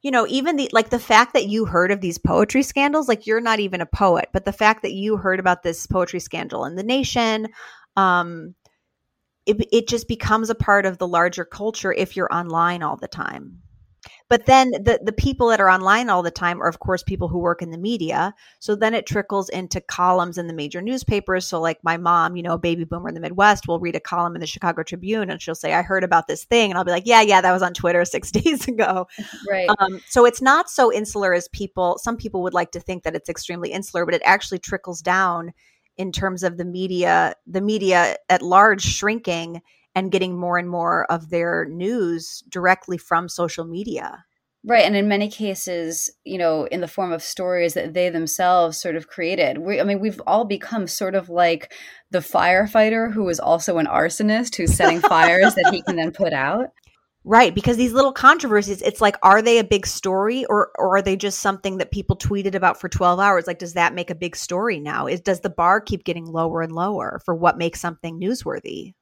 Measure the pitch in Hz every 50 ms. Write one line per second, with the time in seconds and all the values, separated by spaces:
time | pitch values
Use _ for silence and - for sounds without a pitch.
0 | _ 277 262 240 220 - - 269 269 330 339 285 277 - - 226 220 226 - 233
1 | - - 226 208 240 247 _ 277 196 202 208 220 220 190 175 170 180 185 202 202
2 | 185 175 165 - _ - 180 170 208 208 - 262 277 - - 277 277 285 294 311
3 | 294 247 233 214 220 214 220 226 233 233 220 214 208 190 190 180 170 - - -
4 | 208 190 175 170 170 - _ 190 190 202 196 - 220 214 220 220 - - - 190
5 | 196 214 220 196 190 196 185 185 185 185 175 175 _ 175 165 - - - - 185
6 | 175 - - - - - - 165 160 160 - - 127 135 165 185 190 220 254 269
7 | 262 - - 247 233 220 220 220 220 220 - - - - - - _ _ _ 196
8 | 196 185 180 180 175 170 170 165 156 170 180 _ _ _ _ _ _ _ _ _
9 | _ _ _ _ _ _ _ _ _ - 214 208 226 - - 233 233 233 - 233
10 | 233 - 240 226 - - 214 220 226 220 226 226 - - 202 202 196 190 185 175
11 | 185 175 175 170 170 180 180 - 170 _ - - 202 220 220 - - 190 - -
12 | 185 180 - 190 185 - - 170 175 170 160 170 170 175 175 175 165 147 - -
13 | - - - 160 - - - - - - 180 - _ - _ _ _ _ _ _
14 | _ - - _ _ _ 240 226 226 - 262 262 262 254 233 - 202 233 233 -
15 | - 208 220 - - 269 269 262 247 233 226 208 196 185 185 185 185 190 202 226
16 | 247 233 196 180 175 170 165 - 180 175 175 175 - 165 165 - - - 185 175
17 | - - 190 - 190 170 160 180 170 170 170 170 175 170 165 165 180 214 240 220
18 | 170 156 - - 165 196 208 _ _ - _ _ - - 208 208 226 220 226 220
19 | 220 - - 208 196 _ 202 202 185 - - 180 185 175 - 185 - - - -
20 | 180 180 180 185 175 175 170 180 175 170 165 160 147 147 147 175 180 220 254 262
21 | - - 220 202 196 - 185 185 185 - - 165 160 165 160 _ - 165 165 170
22 | 175 170 175 170 165 165 175 180 170 175 170 165 165 170 170 170 165 160 175 170
23 | 175 - 170 165 170 156 175 180 196 208 208 190 - - 170 170 180 170 165 160
24 | _ - - 170 175 170 170 165 170 156 - - - 175 170 165 160 - - 175
25 | 175 190 220 226 208 180 160 170 - - 165 - - 156 156 165 175 175 190 190
26 | 185 180 175 165 160 - - 160 - _ 240 233 226 202 185 175 190 180 175 175
27 | 185 233 233 226 220 208 202 185 180 185 185 180 185 180 175 - - 175 175 175
28 | 175 175 - - - - - 214 - 330 311 247 - - 247 220 220 185 185 185
29 | 180 _ - - 208 - - - - 202 202 190 185 180 208 208 196 190 190 180
30 | - - - 254 240 240 240 - 262 262 277 320 359 - - - 262 233 - 208
31 | 214 214 - 214 202 190 180 175 175 - - - 202 190 _ 190 180 175 175 -
32 | - 233 233 226 - 220 202 190 180 185 180 180 170 170 - 170 - - 185 180
33 | _ 165 160 165 _ - 165 - - - 180 170 170 - - 185 196 - - 175
34 | 175 170 175 165 - - 190 202 - - - 175 - - - 185 _ 185 175 165
35 | - 180 180 190 190 185 175 170 170 175 170 _ _ _ _ _ _ _ _ -
36 | 185 190 170 - 196 190 185 180 185 180 175 170 175 180 175 185 185 185 185 180
37 | 175 170 170 170 165 160 170 _ _ - 170 190 196 208 214 214 190 190 185 175
38 | 175 117 - - _ _ 180 180 - 175 175 190 202 220 202 196 185 - - -
39 | - 208 220 233 220 - 175 165 165 170 170 170 _ _ _ _ _ _ _ 185
40 | 190 190 185 190 185 185 180 175 180 175 175 175 175 175 175 175 170 170 170 165
41 | - - 165 170 160 156 170 170 170 170 170 165 165 151 156 170 180 202 240 247
42 | 202 170 170 165 160 - - - - _ - 185 180 185 185 185 - - 180 170
43 | - - 180 165 175 170 - - 175 165 - - 165 165 165 180 208 226 185 -
44 | - - - - _ _ _ _ _ _ _ _ _ - 233 233 185 170 208 202
45 | 202 208 202 196 208 208 208 - 220 208 190 190 - - 180 175 170 160 165 160
46 | - - _ _ _ - - 185 175 165 160 156 143 - - 175 175 160 - -
47 | 190 180 165 165 - - - - 190 180 180 180 175 170 160 185 - - 156 180
48 | 180 180 165 165 165 156 - - 185 180 180 180 170 165 160 - - 185 160 165
49 | 156 _ - - 175 165 190 185 165 135 127 139 165 185 208 131 147 202 202 196
50 | 196 220 202 - - - - 214 233 208 202 196 - - 233 226 190 165 - -
51 | 208 190 190 196 180 175 170 175 175 170 170 156 - - - - - - - -
52 | _ _ - 180 165 - - 175 180 175 180 185 208 208 - - - 220 220 226
53 | 226 220 208 220 208 180 170 - - - 165 170 - - 180 165 156 - - -
54 | 156 156 - - 214 208 214 226 240 233 - - 175 165 170 - 180 170 165 175
55 | 165 - 180 165 165 170 170 185 196 220 - - - 254 - 185 - - 190 165
56 | 160 160 156 - 196 170 156 139 131 143 175 220 254 - _ _ _ _ _ _
57 | _ _ _ _ _ - 208 226 254 190 165 196 202 247 240 226 247 247 220 254
58 | 269 277 262 - - 269 302 330 - 254 214 208 202 196 202 190 - - 208 -
59 | 226 202 202 - - 190 196 214 220 233 233 233 214 185 214 196 190 - - -
60 | - 196 185 190 196 214 240 262 254 - 208 208 202 - _ - - 190 185 196
61 | 196 196 190 196 208 202 190 - - 208 190 190 - 196 190 190 175 - - 202
62 | 185 - 202 185 - - 208 202 196 196 190 190 180 180 - - - 180 - -
63 | 185 175 175 180 196 202 196 180 165 - 175 175 185 170 165 180 170 165 - 180
64 | 175 - 180 160 180 175 165 - - - 175 180 208 240 208 156 147 151 - 120
65 | 139 135 170 180 - - 190 170 - 202 165 - 165 175 190 214 214 - 202 180
66 | _ - 170 170 165 165 160 165 165 165 165 165 165 165 160 165 175 196 214 190
67 | - - - - _ - 175 165 170 175 - - 170 170 165 - - 175 165 _
68 | - 165 165 165 180 190 247 247 - - - - _ - - - - - 185 _